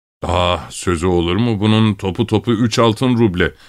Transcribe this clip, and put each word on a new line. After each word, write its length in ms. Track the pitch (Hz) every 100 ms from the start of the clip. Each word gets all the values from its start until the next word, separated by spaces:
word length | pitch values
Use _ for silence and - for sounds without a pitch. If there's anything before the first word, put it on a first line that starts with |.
| _ _
"Ah, 480 | - 90 87 87 64
sözü 360 | - - 87 90
olur 300 | 87 85 92
mu 240 | 120 110
bunun, 340 | 107 110 110
topu 320 | 101 95 85 120
topu 260 | 107 98
üç 260 | 107 120 -
altın 400 | 117 107 131 120
ruble. 360 | 117 87 82 -